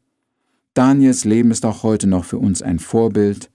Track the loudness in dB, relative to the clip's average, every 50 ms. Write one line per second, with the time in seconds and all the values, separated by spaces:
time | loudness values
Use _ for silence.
0 | _ _ _ _ _ _ _ _ _ _ _ _ _ _ _ 0 2 2 4 4
1 | 4 4 2 2 0 0 2 2 2 2 0 0 -2 -4 -4 -2 -2 -2 0 0
2 | 0 0 0 0 -2 -6 -6 -4 -2 -2 -2 -2 -4 -4 -6 -6 -6 -4 -2 0
3 | 0 0 0 0 0 0 -2 -4 -10 -18